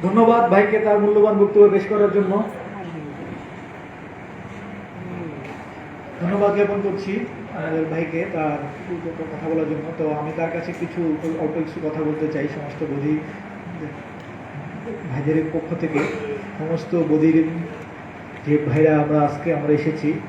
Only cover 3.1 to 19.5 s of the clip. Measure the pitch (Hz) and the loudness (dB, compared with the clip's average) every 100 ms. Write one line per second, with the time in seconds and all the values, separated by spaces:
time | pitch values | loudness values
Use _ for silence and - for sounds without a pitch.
3.1 | 139 - - - - - - - - - | -10 -10 -10 -12 -14 -14 -14 -14 -14 -14
4.1 | - - - - - - 196 196 180 180 | -14 -14 -14 -14 -14 -12 -14 -14 -14 -10
5.1 | 180 165 143 139 - - - - - - | -8 -8 -8 -12 -12 -14 -14 -14 -14 -14
6.1 | - 175 202 202 202 196 202 196 180 190 | -4 -2 4 4 4 2 2 0 -2 -2
7.1 | 220 247 - - - 160 160 160 160 160 | -4 -4 -8 -10 -8 -2 -2 0 -2 -2
8.1 | 165 175 165 156 147 143 - - 175 160 | -2 -2 -2 -2 -2 -6 -10 -8 -6 -6
9.1 | 160 160 156 165 160 147 151 151 165 156 | -8 -8 -6 -2 0 0 -2 -4 -2 -2
10.1 | 151 151 165 165 175 - - 170 - 165 | -2 -4 -2 -2 -2 -6 -6 -6 -2 0
11.1 | 151 165 160 156 160 156 170 156 156 151 | 0 -2 -2 -2 -2 -4 -4 -4 -2 -2
12.1 | 156 151 147 147 - 143 - 151 139 143 | 0 -2 -2 -4 -4 -10 -6 -4 -2 0
13.1 | 156 156 - - - 170 170 151 - - | -2 -4 -12 -12 -12 -12 -10 -10 -10 -14
14.1 | - - - - - - - 202 - 170 | -14 -14 -14 -12 -12 -10 -10 -10 -8 -6
15.1 | 131 143 156 156 160 - 170 160 143 - | -2 0 0 0 -4 -4 -4 -2 -2 -2
16.1 | - 147 - - - 156 165 - 170 151 | -4 -6 -8 -10 -8 -4 -4 -2 0 2
17.1 | 151 160 160 160 165 - - - - - | 6 6 6 2 -2 -8 -10 -14 -14 -16
18.1 | - - - 147 147 147 147 156 151 147 | -16 -16 -10 0 2 2 4 6 6 4
19.1 | 151 147 - 170 | 4 2 0 -2